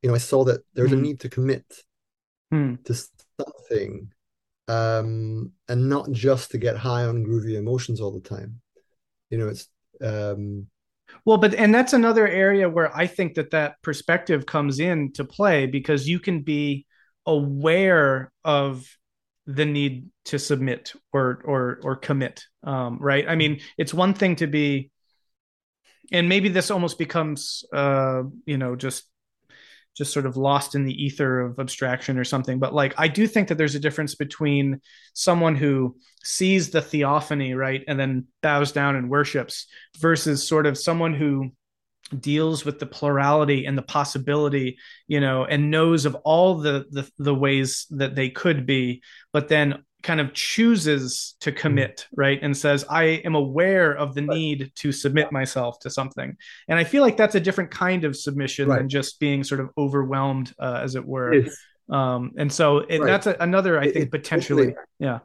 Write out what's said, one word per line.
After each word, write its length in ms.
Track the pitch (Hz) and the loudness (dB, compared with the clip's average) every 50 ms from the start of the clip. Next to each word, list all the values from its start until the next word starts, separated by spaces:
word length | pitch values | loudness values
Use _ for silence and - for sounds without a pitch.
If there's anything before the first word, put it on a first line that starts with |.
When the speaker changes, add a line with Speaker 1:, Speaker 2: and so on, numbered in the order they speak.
Speaker 1:
You 80 | - 127 | 0 0
know, 60 | 120 | 0
I 40 | 120 | 0
saw 240 | - - - 135 131 | 0 2 2 2 4
that 180 | 127 120 - - _ _ | 4 0 -2 -4 _ _
there's 200 | - 123 127 135 | 0 2 4 4
a 40 | |
Speaker 2:
Hmm. 60 | 135 131 | 2 2
Speaker 1:
need 180 | 147 147 131 | 0 -4 -6
to 80 | - 123 | -10 -10
commit 560 | - - 127 131 135 127 - _ - - _ _ _ _ _ _ _ _ _ _ _ _ _ _ | -4 -2 -2 0 -2 -4 -6 _ -20 -20 _ _ _ _ _ _ _ _ _ _ _ _ _ _
Speaker 2:
Hmm. 260 | - 156 143 135 123 123 _ | -2 0 0 0 -4 -6 _
Speaker 1:
to 100 | - 120 120 - - _ _ _ _ _ _ | -6 -6 -6 -6 -14 _ _ _ _ _ _
something, 720 | - - - - - _ 120 107 98 104 101 - - 107 _ _ _ _ _ _ _ _ _ _ _ | -12 -12 -12 -20 -10 _ -2 -2 -2 -4 -8 -12 -16 -18 _ _ _ _ _ _ _ _ _ _ _
um, 880 | - 117 117 113 113 113 113 110 110 110 113 113 110 110 110 120 - - _ _ _ | -4 -2 0 0 0 0 0 -2 -2 -4 -4 -6 -6 -6 -6 -8 -10 -12 _ _ _
and 220 | 123 123 127 135 | -2 0 2 2
not 200 | 139 143 143 147 | 0 0 -2 -4
just 400 | 139 117 104 135 135 123 123 - - | -6 0 2 2 2 2 0 -6 -8
to 60 | 117 | -4
get 200 | 107 120 110 107 | -2 -2 -2 -2
high 260 | 120 123 120 120 120 | -4 -2 -2 0 0
on 180 | 117 117 120 110 | 0 0 -2 -2
groovy 280 | 104 113 113 107 110 110 | 0 -2 -2 -2 -2 -4
emotions 440 | 107 101 113 123 127 120 - 120 101 | -4 -2 -2 -2 -2 -2 -4 -6 -4
all 100 | 107 101 | -4 -6
the 160 | 98 95 92 | -8 -8 -12
time. 360 | - 104 101 - - 113 117 _ _ _ _ _ _ _ _ _ _ _ _ _ _ | -10 -12 -12 -10 -12 -16 -18 _ _ _ _ _ _ _ _ _ _ _ _ _ _
You 80 | - | -6
know, 120 | 113 113 107 | -4 -4 -4
it's, 200 | 98 92 - _ _ _ _ _ _ - | -6 -8 -14 _ _ _ _ _ _ -8
um, 680 | - 110 107 107 104 104 101 101 101 104 101 101 98 - _ _ _ _ _ _ _ _ - - _ | -8 -6 -4 -4 -4 -4 -6 -6 -8 -8 -8 -10 -12 -14 _ _ _ _ _ _ _ _ -20 -6 _
Speaker 2:
Well, 100 | - 220 | 4 6
but, 180 | 208 180 214 190 | 6 6 4 4
and 200 | - 220 208 214 | 6 6 6 8
that's 180 | 240 254 240 - | 6 6 6 4
another 340 | 254 226 226 220 226 214 | 4 6 6 6 4 4
area 400 | 202 175 185 190 196 202 196 190 180 | 4 4 4 4 4 4 4 2 2
where 260 | 160 170 165 151 - | 2 2 0 0 2
I 100 | 147 170 | 0 -2
think 280 | 180 - - 190 165 - | -2 0 -2 -4 -2 -2
that 160 | - 151 143 | -4 -4 0
that 320 | - 160 151 147 147 _ _ | 0 0 0 0 -4 _ _
perspective 640 | - 147 143 - - 170 175 175 - 175 147 139 | -6 -6 -6 0 0 0 0 2 2 0 0 0
comes 340 | - - 156 147 143 135 131 | -2 -2 0 0 0 0 0
into 460 | 156 180 180 160 147 139 139 - 139 | 0 0 0 0 -2 -4 -6 -8 -10
play, 400 | 139 - - 202 208 175 147 139 | -10 -4 0 2 4 4 4 2
because 420 | 131 131 143 135 - 156 143 131 143 | 0 -2 -4 0 0 0 0 0 -2
you 100 | 170 180 | -2 -2
can 220 | - - 180 165 | -2 -2 -4 -4
be 460 | 139 147 151 147 147 147 143 139 139 _ _ _ _ _ _ _ _ | -2 -2 -2 -2 0 -2 -4 -4 -6 _ _ _ _ _ _ _ _
aware 1080 | - 160 147 143 143 139 139 143 160 165 185 196 190 180 165 147 139 135 131 131 131 _ _ _ | 0 0 2 2 0 -2 0 2 2 4 4 4 4 4 6 4 4 2 0 -4 -10 _ _ _
of 440 | 160 147 143 139 139 135 127 127 - _ _ _ _ _ _ _ _ _ _ _ | 0 0 2 2 0 -4 -8 -12 -18 _ _ _ _ _ _ _ _ _ _ _
the 200 | - 139 135 156 | -10 -4 -2 -2
need 420 | 151 147 147 143 139 131 127 139 - _ _ _ | 0 0 0 0 -2 -2 -6 -14 -18 _ _ _
to 120 | - - 143 | -6 -6 -6
submit 560 | - - 147 131 131 131 123 - - - - - _ _ _ | -2 -2 -2 0 0 -2 -4 -6 -8 -16 -20 -20 _ _ _
or, 300 | 139 131 127 123 - - | 0 0 0 -2 -4 -6
or, 360 | - 143 135 127 123 127 - - | -4 -2 -2 -2 -2 -4 -6 -6
or 140 | 143 131 | -8 -8
commit, 480 | 131 - - 147 139 127 123 - - - _ _ _ - | -6 -4 -2 -2 -2 -2 -4 -8 -14 -20 _ _ _ -10
um, 340 | - 139 131 127 120 120 - 139 | -6 -6 -4 -4 -6 -8 -4 -2
right? 260 | 139 139 139 147 - | 0 0 0 0 0
I 80 | 165 | 0
mean, 240 | 160 156 151 151 143 - - - | 0 2 0 0 -4 -8 -16 -6
it's 160 | - 165 139 - | -6 -6 -4 0
one 220 | 160 180 190 196 | 0 2 2 2
thing 220 | 190 202 190 175 | 2 2 0 2
to 100 | - 170 | 0 -2
be, 440 | 151 143 151 147 143 143 135 135 - _ _ _ _ _ _ _ _ _ _ _ _ _ _ _ _ _ _ _ _ _ _ _ - | -2 0 0 0 2 0 -2 -4 -8 _ _ _ _ _ _ _ _ _ _ _ _ _ _ _ _ _ _ _ _ _ _ _ -2
and 160 | - 175 170 175 | 0 2 2 4
maybe 200 | 185 202 190 208 | 4 4 2 2
this 220 | 180 185 175 - | 2 2 0 0
almost 280 | 208 190 175 170 - - | 0 0 0 -2 -2 -4
becomes, 680 | 165 143 - 170 160 156 151 143 - - - - - - | -6 -4 -2 -2 -2 -2 -4 -6 -8 -10 -12 -12 -12 -6
uh, 520 | - 143 139 139 139 135 135 135 131 131 127 135 139 - - | -4 0 2 2 2 2 2 0 0 -2 -4 -6 -10 -14 -8
you 100 | - 147 | -4 -4
know, 180 | 135 131 127 123 | -2 -2 -4 -6
just, 280 | 123 135 135 123 - - _ _ _ _ _ _ _ _ _ _ _ _ _ - _ _ _ _ | -6 -6 -8 -8 -8 -14 _ _ _ _ _ _ _ _ _ _ _ _ _ -20 _ _ _ _
just 160 | - 147 139 | -8 -8 -4
sort 140 | - 147 135 | -4 -4 -4
of 140 | 131 123 131 | -4 -4 -2
lost 360 | 135 139 143 139 135 - - | 0 2 2 2 0 -2 -4
in 100 | 143 139 | -2 -2
the 200 | 135 131 143 147 | -2 -4 -4 -6
ether 360 | 139 139 - 147 131 127 127 | -6 -2 -2 -2 0 0 0
of 180 | 123 123 123 - | -2 -4 -6 -8
abstraction 580 | 135 127 - - 139 131 123 123 - - 135 | -8 -8 -6 -6 -4 -4 -4 -4 -4 -4 -4
or 80 | 127 123 | -4 -2
something. 340 | - - 135 123 - 127 127 | -2 -2 -4 -2 -2 -2 -2
But, 140 | 135 131 - | -2 0 0
like, 220 | 151 139 139 139 | 0 0 0 0
I 120 | - 156 165 | 0 0 0
do 180 | 139 196 214 | 2 2 0
think 220 | 226 - 220 196 190 | 2 2 0 0 0
that 100 | 175 151 | 0 0
there's 160 | 160 147 139 | 0 0 -2
a 60 | 147 | -2
difference 340 | 143 151 147 - 156 143 - | -4 -4 -2 -2 -6 -6 -4
between 640 | - 151 143 - - 156 147 143 143 139 139 135 139 _ _ - - _ - _ | -8 -8 -8 -6 -4 -2 0 2 2 2 0 -2 -4 _ _ -20 -20 _ -20 _
someone 420 | - - - 175 170 170 165 160 | -4 0 2 2 4 4 2 2
who 420 | 139 139 147 139 135 131 123 127 _ _ _ _ _ _ | 2 2 2 2 2 0 -2 -4 _ _ _ _ _ _
sees 460 | - - - 185 185 190 190 170 139 | -8 -4 0 2 2 4 2 2 0
the 100 | - 160 | -2 -2
theophany, 720 | 147 - - 151 143 139 143 151 143 - 151 143 139 131 127 | -2 0 -2 0 2 2 2 0 0 -2 -4 -4 -2 -4 -4
right, 320 | 127 135 135 135 135 135 | -4 -4 -4 -4 -6 -6
and 140 | - 147 135 | -4 -2 -2
then 260 | 135 135 131 127 127 _ _ _ - | -2 0 -2 -4 -4 _ _ _ -2
bows 300 | 156 147 143 143 139 - | 0 2 2 0 0 0
down 240 | 147 143 143 139 | 0 0 2 0
and 140 | 135 127 123 | 0 -2 0
worships, 560 | 135 143 147 143 - 143 123 - - - - _ - - - _ _ - | 2 0 0 2 0 -4 -4 -4 -10 -16 -16 _ -20 -20 -20 _ _ -2
versus 500 | 156 165 165 156 - 160 147 139 - - | 2 2 2 2 2 0 -2 -2 -2 0
sort 160 | 160 156 151 | 0 2 2
of 140 | 151 139 143 | 2 0 0
someone 340 | - - 165 165 165 160 160 | -2 -2 0 0 0 0 0
who 380 | 143 156 147 139 135 135 131 - _ _ _ _ _ _ _ _ _ _ - - 135 | 0 0 0 0 0 -2 -6 -8 _ _ _ _ _ _ _ _ _ _ -12 -12 -8
deals 460 | 120 147 147 151 160 160 160 143 - | -4 -2 0 2 2 0 0 -2 -4
with 140 | 147 139 - | -6 -6 -6
the 80 | 147 | -10
plurality 800 | 131 - - - 143 143 139 139 143 147 156 151 143 143 135 127 | -12 -10 -4 -2 0 0 2 2 4 4 4 4 4 2 0 0
and 100 | 139 139 | -2 -4
the 60 | 135 - | -4 -6
possibility, 960 | - - 147 143 147 - 147 131 139 143 151 151 147 139 139 135 123 123 _ - - - - _ _ | -2 -2 -2 -2 0 -4 -6 -2 -2 0 0 2 0 0 0 -2 -4 -6 _ -18 -20 -20 -20 _ _
you 120 | 151 147 | 0 2
know, 240 | 143 135 131 131 131 | 2 2 2 0 0
and 260 | - 151 143 147 147 | 0 0 0 2 2
knows 360 | 151 156 160 165 165 160 139 | 4 4 4 4 4 4 2
of 80 | 147 131 143 - | 0 -2 -2 0
all 300 | 151 156 165 180 185 185 | 2 4 6 6 6 4
the, 320 | 160 147 147 143 139 139 - | 2 0 0 0 0 -2 -4
the, 200 | 143 139 131 - _ _ | -8 -8 -8 -8 _ _
the 160 | 143 143 143 | 0 0 2
ways 520 | 131 139 139 139 135 135 127 - - - _ | 2 2 2 2 2 0 0 -2 -6 -8 _
that 240 | 156 139 139 131 135 | -4 -4 -4 -2 -2
they 160 | 135 135 131 | -2 -4 -4
could 340 | 131 - - 185 165 143 127 | -4 -2 0 0 0 2 2
be, 380 | 127 139 131 127 123 123 127 _ - - - - _ | 0 0 2 2 -2 -4 -6 _ -20 -20 -20 -20 _
but 180 | _ 151 143 147 | _ -2 0 2
then 360 | 160 151 147 143 139 - _ _ _ _ - | 2 4 4 2 0 -4 _ _ _ _ -4
kind 160 | - 170 156 | -2 0 0
of 120 | 147 131 - | 0 -2 -4
chooses 1000 | - - - - - 226 233 233 208 156 156 151 139 131 127 127 - - - - _ | -6 -6 -4 0 2 4 4 4 4 4 2 2 2 0 -4 -6 -8 -10 -12 -14 _
to 100 | - 160 | -6 -6
Speaker 1:
Mm. 60 | 139 | -6
Speaker 2:
commit, 500 | - - 156 120 117 135 - - - - - - | -2 0 0 2 2 0 -2 -4 -14 -20 -14 -4
right? 220 | - 139 139 139 139 | 0 2 2 2 0
And 160 | 147 147 139 | 0 -4 -4
says, 280 | 135 - 151 143 139 139 - | 0 2 2 2 2 0 -2
"I 160 | 147 160 165 160 160 160 160 | 0 2 4 2 2 0 -2
am 100 | 170 160 | -2 0
aware 580 | 151 143 135 131 151 175 190 196 185 175 156 143 | 0 0 0 0 0 2 4 4 4 4 2 2
of 220 | 143 147 143 131 | 0 -4 -4 -4
the 100 | 139 147 | -4 -4
Speaker 1:
Right. 140 | 147 147 160 | -2 -2 -2
Speaker 2:
need 340 | 160 156 147 139 135 135 _ | -2 -2 -4 -4 -6 -10 _
to 160 | - - 147 135 | -6 -4 -4 -4
submit 400 | - - 143 135 156 151 147 147 | -2 -2 0 2 2 0 0 -2
myself 480 | 135 131 123 - 135 123 120 123 - | -4 -4 -4 -4 -4 -4 -4 -6 -8
to 100 | - 131 | -14 -10
something." 460 | - - 135 131 - - 131 131 135 - - - - - - - | -6 -6 -6 -6 -8 -10 -10 -10 -10 -14 -18 -20 -20 -20 -6 -2
And 100 | 165 165 | 0 0
I 60 | 165 | 0
feel 180 | 165 - 277 277 | 2 4 4 6
like 140 | 247 - | 6 6
that's 180 | - 220 208 - | 4 2 4 4
a 60 | 196 | 2
different 320 | 160 190 185 - 185 - - | 2 2 0 0 -2 -4 -4
kind 320 | - 185 180 185 180 160 | -4 -2 0 0 0 0
of 120 | 151 135 | -2 -4
submission 520 | 135 - 147 139 139 139 131 - - 139 139 | -4 -6 -6 -4 -2 -4 -4 -2 -2 2 2
Speaker 1:
Right. 100 | 135 127 | 2 2
Speaker 2:
than 100 | 135 135 | 0 0
just 300 | 135 143 131 - - _ | -2 -2 -2 -2 -4 _
being 240 | 151 147 139 139 135 | 0 0 0 0 -2
sort 180 | 135 143 135 | -2 -4 -4
of 100 | 135 131 - | -4 -6 -4
overwhelmed, 800 | - 147 139 135 143 135 131 135 135 135 139 135 135 131 120 - | -2 -2 0 0 0 0 0 -2 -2 0 0 -2 -2 -4 -8 -8
uh, 240 | - 131 131 123 123 127 | -8 -6 -4 -4 -4 -6
as 100 | 135 131 | -6 -6
it 100 | 131 - | -8 -8
were. 300 | - 131 131 127 120 156 | -6 -6 -4 -2 4 4
Speaker 1:
Yes. 220 | 143 120 - - - - _ _ _ _ - | 4 4 4 -2 -14 -20 _ _ _ _ -4
Speaker 2:
Um, 400 | 139 139 135 127 127 123 123 131 - - | -2 0 0 0 -2 -4 -4 -8 -6 -4
and 120 | 147 143 | -4 -4
so 280 | 139 - 170 147 143 147 | 0 2 4 4 4 4
it, 220 | 147 - 165 160 | 2 0 -2 0
Speaker 1:
Right. 80 | 147 165 | 2 2
Speaker 2:
that's 180 | 185 196 - | 2 2 2
a, 100 | 214 180 - | 0 -2 0
another, 380 | 170 175 180 190 190 190 170 151 | 0 2 2 2 2 4 2 2
I 80 | 139 | 2
Speaker 1:
It, 60 | 147 131 | 2 0
Speaker 2:
think, 100 | 151 151 | 0 -2
Speaker 1:
it 40 | 123 - | -2 -4
Speaker 2:
potentially, 540 | 147 - - 160 165 139 - 143 139 139 | -6 -6 -2 -2 -2 0 2 2 4 4
Speaker 1:
totally 200 | 123 123 - - _ _ _ | 2 2 -6 -14 _ _ _
Speaker 2:
yeah. 180 | 147 139 120 117 - | -4 -4 -4 -4 -8